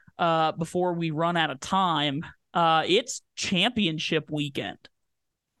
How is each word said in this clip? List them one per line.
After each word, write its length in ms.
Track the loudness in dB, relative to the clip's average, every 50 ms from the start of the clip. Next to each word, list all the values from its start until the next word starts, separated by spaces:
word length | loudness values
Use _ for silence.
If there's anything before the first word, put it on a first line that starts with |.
| _ -14 -4 -2
uh, 340 | 0 2 2 2 2 0
before 400 | 0 -2 -6 -4 -2 0 0 0
we 200 | 0 -2 -2 -2
run 260 | -2 0 0 0 2 2
out 100 | 0 0
of 120 | -2 -6
time. 680 | -6 -2 0 2 2 2 2 0 0 0 -2 -4 -6 -10 -16 _ _ _
Uh, 300 | 0 2 4 4 4 4 4
it's 360 | 4 2 2 2 -2 -10 -12 _ _ -10
championship 960 | -8 -4 0 2 2 2 2 2 0 0 0 -2 -2 -4 -2 -2 -2 -2 -2
weekend. 480 | -4 -4 -4 -4 -4 -6 -8 -8 -10 -14 _ -20 _ _ _ _ _ _ _ _ _ _ _ _ _ -2